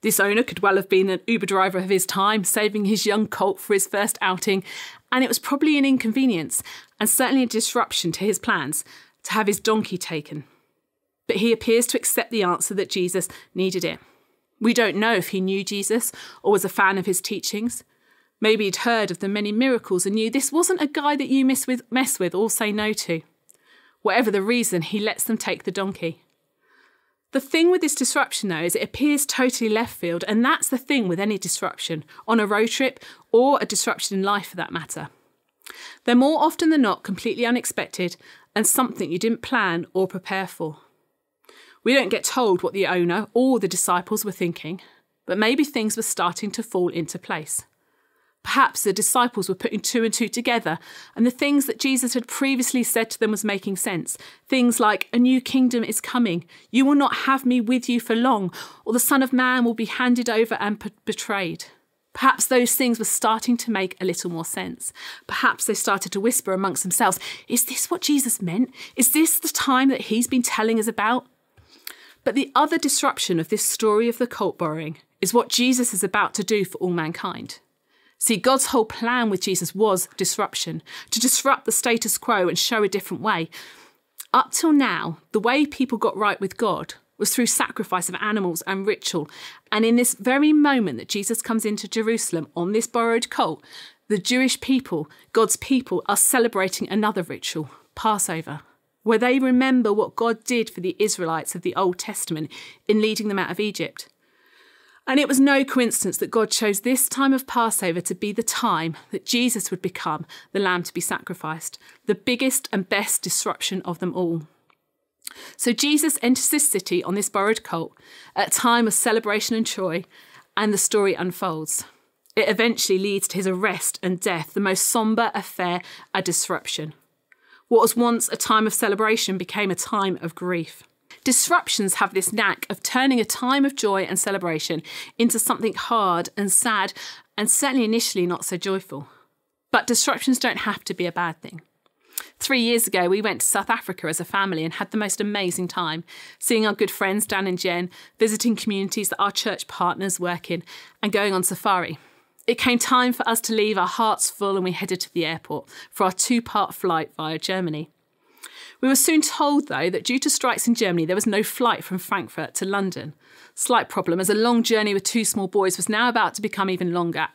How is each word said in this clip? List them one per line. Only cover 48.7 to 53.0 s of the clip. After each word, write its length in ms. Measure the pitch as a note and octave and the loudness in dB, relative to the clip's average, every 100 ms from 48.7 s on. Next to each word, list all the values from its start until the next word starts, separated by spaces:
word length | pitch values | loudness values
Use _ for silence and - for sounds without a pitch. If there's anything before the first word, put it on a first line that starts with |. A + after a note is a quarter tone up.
| - | 2
the 100 | G#3 | -2
disciples 560 | F#3+ - B3+ A#3+ - F#3 | 0 2 2 2 0 -4
were 60 | F#3 | -2
putting 260 | A#3+ G3+ | -2 -4
two 240 | - B3 A3+ | -2 0 0
and 80 | |
two 160 | - A3 | 0 -2
together, 500 | A#3+ A#3+ A#3 F#3+ D#3+ - - - | -2 0 0 0 -4 -8 -20 -8
and 120 | - A#3+ | 0 2
the 60 | |
things 340 | B3 C#4+ C#4+ C4+ | 2 2 2 2
that 120 | - | 0
Jesus 360 | C4+ C4 B3 | 0 2 0
had 120 | B3+ - | -2 -4
previously 580 | - C4+ C4 B3 B3+ | 0 2 2 2 0
said 260 | A3+ A3+ | 2 0